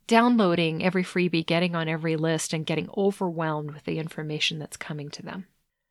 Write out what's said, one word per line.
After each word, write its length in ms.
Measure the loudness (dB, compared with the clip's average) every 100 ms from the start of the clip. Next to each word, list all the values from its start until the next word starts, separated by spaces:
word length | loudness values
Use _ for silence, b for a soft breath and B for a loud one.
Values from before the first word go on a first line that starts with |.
| 2
downloading 760 | 6 6 6 4 4 2 2
every 220 | 0 0
freebie, 420 | 0 0 2 2 2
getting 300 | 2 2 0
on 100 | -2
every 300 | -2 0 0
list, 360 | 0 0 -2
and 140 | -4 -2
getting 240 | -4 -4 0
overwhelmed 760 | 0 0 -2 -2 -2 -2 -6
with 140 | -8
the 160 | -6 -4
information 580 | -4 -6 -6 -2 -2 -4
that's 180 | -8 -12
coming 340 | -10 -10 -10
to 120 | -14
them. 240 | -12 -12 -14 _ _ _ _